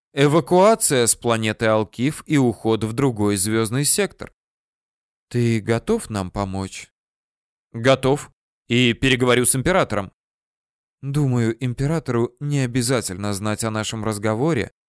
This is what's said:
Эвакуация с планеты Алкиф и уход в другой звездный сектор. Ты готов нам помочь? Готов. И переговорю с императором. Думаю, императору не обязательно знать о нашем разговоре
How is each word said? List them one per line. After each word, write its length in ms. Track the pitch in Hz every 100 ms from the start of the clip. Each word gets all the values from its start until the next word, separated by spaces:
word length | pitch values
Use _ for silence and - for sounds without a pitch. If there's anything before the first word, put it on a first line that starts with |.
| _
Эвакуация 920 | 139 143 165 - 180 202 220 - 131 117
с 100 | -
планеты 500 | 120 113 110 107 110
Алкиф 580 | 110 107 - 135 - -
и 120 | 147
уход 460 | 123 107 113 110
в 100 | 110
другой 440 | 117 135 107 104 101
звездный 480 | 98 113 113 123 147
сектор. 480 | - 196 - - _ _ _ _ _ _ _ _ _ _
Ты 300 | 120 117 113
готов 500 | 98 113 - 226 -
нам 220 | 104 90
помочь? 600 | 101 98 95 95 - - _ _ _ _ _ _ _ _
Готов. 580 | 117 123 131 131 147 - _ _ _ -
И 260 | 120 123
переговорю 520 | 113 135 127 127 120 123
с 100 | 135
императором. 560 | 143 185 139 104 95 - _ _ _ _ _ _ _ _
Думаю, 540 | 139 143 139 123 113 -
императору 720 | 127 120 139 165 - 117 120 -
не 200 | 143 143
обязательно 760 | 127 127 120 123 - 92 104
знать 300 | 98 107 104
о 80 | 113
нашем 320 | 110 107 113
разговоре 680 | 107 104 110 110 156 135 90 -